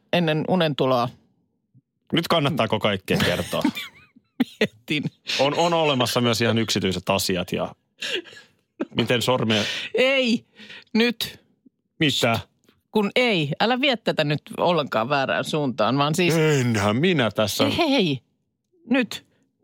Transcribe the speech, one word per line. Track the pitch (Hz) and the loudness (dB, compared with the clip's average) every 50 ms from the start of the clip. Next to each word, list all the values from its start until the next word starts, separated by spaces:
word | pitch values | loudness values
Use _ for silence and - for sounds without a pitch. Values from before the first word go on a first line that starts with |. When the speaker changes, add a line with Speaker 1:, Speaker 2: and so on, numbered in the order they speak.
| _ _ | _ _
Speaker 1:
ennen | - 175 175 156 156 156 - - | -2 0 2 2 0 0 0 0
unentuloa. | 185 180 165 151 139 - 143 131 131 120 117 127 - - _ _ _ _ _ _ _ _ _ _ _ _ _ _ _ _ _ - | 0 0 0 0 0 0 0 2 2 2 0 -2 -6 -10 _ _ _ _ _ _ _ _ _ _ _ _ _ _ _ _ _ -4
Speaker 2:
Nyt | - - 170 - | -4 -2 -2 0
kannattaako | 170 170 143 139 - 113 113 110 113 101 | 0 0 2 0 0 0 0 0 0 0
kaikkea | - 110 101 95 - - 92 95 | 0 0 0 -2 -2 -2 0 0
kertoa? | - 90 87 90 90 - - - - 294 - - - - - - - _ | 0 0 0 -2 -4 -4 -2 -2 0 -2 -2 -4 -10 -14 -18 -20 -20 _
Speaker 1:
<laughs> | _ _ _ _ _ - 247 - - - | _ _ _ _ _ -4 -4 -4 -2 -2
Mietin. | 220 - - _ _ - 160 147 - - - _ _ - - - | -2 -2 -4 _ _ -6 -4 -4 -4 -6 -8 _ _ -6 -2 0
Speaker 2:
On, | 131 143 147 - | 0 2 2 2
on | 170 175 170 | 2 2 2
olemassa | 165 160 151 143 123 123 113 - 127 | 2 2 2 2 2 0 0 0 0
myös | 120 120 113 101 | 2 2 2 2
ihan | 117 113 110 113 | 2 2 2 2
yksityiset | 110 - - 107 98 95 90 90 - - | 0 0 -2 -2 0 -2 -2 -2 -2 -2
asiat | 98 95 - - 95 87 90 - | 0 0 0 -2 -2 -4 -4 -4
ja | - 85 87 80 - _ _ _ _ _ - - - 370 - - - - - _ _ _ _ _ _ - - - - | -6 -6 -6 -6 -8 _ _ _ _ _ -10 -8 -8 -8 -10 -12 -18 -20 -20 _ _ _ _ _ _ -12 -12 -6 -4
miten | 120 120 107 127 120 | -2 -2 0 0 0
sormia | 104 127 127 123 123 110 113 107 104 - - - - - - | 2 0 0 0 0 0 0 0 0 -2 -6 -8 -8 -4 -2
Speaker 1:
Ei, | 226 254 262 277 269 262 233 220 - - _ _ - - - - - - _ - | 0 2 2 2 2 2 2 0 -2 -4 _ _ -20 -20 -20 -20 -20 -10 _ 0
nyt. | 220 233 226 208 - - - - - _ _ _ _ _ _ _ _ _ _ _ - | 0 2 0 0 -4 -8 -10 -12 -16 _ _ _ _ _ _ _ _ _ _ _ -2
Speaker 2:
Mitä? | 160 143 - - - 117 117 104 - - _ _ _ _ _ _ _ _ | 0 0 0 0 0 0 0 -2 -4 -8 _ _ _ _ _ _ _ _
Speaker 1:
Kun | - 214 202 202 - | -2 0 0 0 2
ei, | 240 254 240 208 170 147 135 160 - | 0 2 2 2 0 0 -2 -2 0
älä | - 220 254 247 | 0 0 0 0
vie | 277 294 247 | 0 0 0
tätä | - - 185 156 - 151 | 0 -2 -2 -2 0 0
nyt | 147 151 135 - - - - | -2 -2 -4 -6 -8 -6 -2
ollenkaan | 101 165 175 156 139 110 - 113 113 127 | 0 2 2 0 0 0 -2 -2 0 0
väärään | 147 139 135 117 82 92 120 | 0 -2 0 0 -2 -2 -2
suuntaan, | - - 156 147 131 110 - 107 107 131 143 | -2 -2 -2 -2 -2 0 0 0 2 2 2
vaan | 143 147 156 | 0 0 0
siis | 185 180 170 156 | 0 2 2 2
Speaker 2:
Enhän | 165 156 156 147 135 127 120 113 107 98 104 107 | 2 2 2 2 2 2 2 0 2 2 0 2
minä | 127 160 190 180 143 117 107 | 2 2 2 2 2 0 0
tässä | - - 107 98 - - 110 - | 0 0 -2 0 0 0 0 0
Speaker 1:
Hei, | - - 349 294 | 0 0 0 2
hei, | 269 277 190 156 135 127 - _ _ _ _ _ _ _ _ _ _ _ _ 226 | 2 2 2 0 -2 -4 -8 _ _ _ _ _ _ _ _ _ _ _ _ -2
nyt. | 247 269 240 - - - - _ _ _ _ _ _ _ | -2 0 -2 -2 -6 -14 -16 _ _ _ _ _ _ _